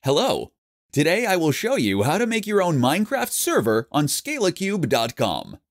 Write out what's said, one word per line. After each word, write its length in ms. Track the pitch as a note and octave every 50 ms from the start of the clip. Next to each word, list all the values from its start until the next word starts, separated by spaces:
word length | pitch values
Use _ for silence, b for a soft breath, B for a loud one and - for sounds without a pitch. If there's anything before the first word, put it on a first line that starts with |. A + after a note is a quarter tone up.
| _
Hello! 480 | C3+ C#3 D3+ A#3 C4+ G2+ C2+ A#1 - _ _ _ _ _ _ _ _
Today 340 | - C3+ D3 D#3 F3 G#3+ B3
I 120 | A3 F#3+ F3+
will 160 | D#3+ D#3 C3+
show 240 | - - A3 C4+ C4+
you 260 | C#3 G2+ F#2+ G2 G2+
how 140 | B2+ D#3 G3
to 100 | A#3+ A#3
make 180 | A#3 A3+ G3+
your 160 | G3+ G#3+ G3+
own 160 | F#3 F3 D#3+ C3+
Minecraft 520 | A#2+ B2+ D3+ F#3 G#3+ - C#4 B3+ A#3+ -
server 580 | - - - F4 E4+ B3+ A2+ A2+ G#2+ A2+ A#2+ _
on 180 | - D3 D3 C#3
Scalacube 840 | - - - - D4+ C#4+ G#3+ F#3 E3 - F#3+ F#3+ G3+ G#3 D#3 C#3+
dot 260 | C3+ B2 A2+ A#2 -
com. 440 | - A#2+ G#2 E2 C2+ - - G1+ - _ _